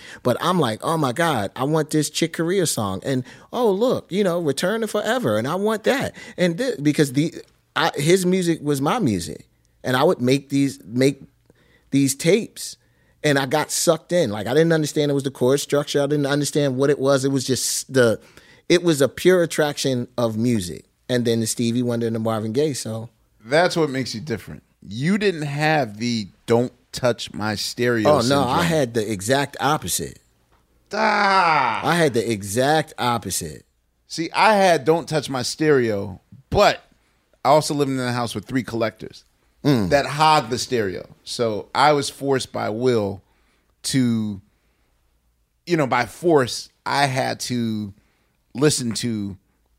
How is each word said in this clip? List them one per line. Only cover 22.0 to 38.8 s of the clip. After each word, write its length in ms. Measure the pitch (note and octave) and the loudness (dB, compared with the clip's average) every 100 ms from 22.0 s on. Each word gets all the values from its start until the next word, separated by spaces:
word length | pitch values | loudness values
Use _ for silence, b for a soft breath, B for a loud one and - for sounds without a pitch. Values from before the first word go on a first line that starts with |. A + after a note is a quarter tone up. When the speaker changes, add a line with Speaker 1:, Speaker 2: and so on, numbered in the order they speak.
| A#2 | -2
Speaker 1:
and 80 | |
the 60 | A2+ | -2
Marvin 320 | A2 A2 A2 | -2 -2 -2
Gaye, 220 | A2 D#3 | -2 -2
so. 340 | B2+ A#2 A2 A#2 _ _ _ | -2 -8 -10 -12 _ _ _
Speaker 2:
That's 320 | A2 D3 F3+ E3 | -2 2 2 2
what 140 | D#3 | -2
makes 240 | C3 B2+ | -2 -6
you 60 | A2 | -8
different. 420 | E2+ A2 - D#2+ _ _ | -6 -8 -8 -18 _ _
You 340 | - G#2 D3+ G#3 | -14 -6 -2 0
didn't 240 | G3+ E3+ | 0 -2
have 540 | D3 C#3+ D3+ D#3 A#2+ G#2 | -6 -2 0 0 -2 -4
the 320 | A#2+ A#2 G2 _ - | -4 -4 -6 _ 0
"don't 260 | A#2 B2 - _ | 2 2 -6 _
touch 400 | - B2 A#2 - | -4 -2 -2 -6
my 200 | - G#2+ G#2 | -8 -6 -4
stereo" 520 | - - A#2+ A#2 A2 | -6 -2 0 2 4
Speaker 1:
Oh, 60 | D3 | 4
no, 40 | |
Speaker 2:
syndrome. 260 | A#2 C#3 B2+ | 4 2 2
Speaker 1:
I 140 | D3 | 0
had 300 | E3+ D#3+ C3 | 0 0 0
the 160 | A2+ G#2 | -2 -2
exact 460 | G#2 G2+ C3+ C#3 - | -4 0 0 0 -2
opposite. 600 | B2+ D3+ F2+ - C#2+ - _ _ _ _ _ _ _ | -2 -2 -2 -6 -6 -12 _ _ _ _ _ _ _
Speaker 2:
Ah. 880 | G3+ A3 G#3+ G3+ F#3+ F3 D3+ B2+ G#2+ | -2 0 2 2 4 4 2 2 -2
Speaker 1:
I 100 | A#2 | 0
had 200 | E3+ D#3 | 2 2
the 160 | A#2 G#2+ | 2 -2
exact 640 | A2 G2+ G#2 C3 D#3 D3+ - | -4 -4 0 2 2 0 -4
opposite. 640 | A#2+ A#2 G2+ - E2 C2+ _ _ _ _ _ | -2 -2 -4 -8 -8 -12 _ _ _ _ _
Speaker 2:
See, 240 | - E3 | -10 -6
I 220 | - G3 | 2 4
had 300 | G#3 F#3+ D#3+ | 4 4 4
"don't 240 | B2 E3 B2+ | 2 0 0
touch 200 | D#3 C3 | -4 -2
my 140 | C3 | -6
stereo," 800 | A#2+ - D#3 C#3 A#2 G2+ G2+ F2+ _ - _ | -6 -2 2 4 2 -2 -6 -12 _ -20 _
but 320 | F3 F#3+ A#2+ - _ _ _ _ _ | 4 4 4 -8 _ _ _ _ _
I 40 | A#2+ | 4
also 240 | D3+ D3 | 4 4
lived 160 | D3 C#3 | -2 -2
in 80 | C3 | -2
a 140 | B2 | -2
house 220 | B2 A#2+ | -2 -4
with 100 | G#2+ G2 | -6 -4
three 160 | C3 | -6
collectors 600 | A2+ A2+ | -4 -4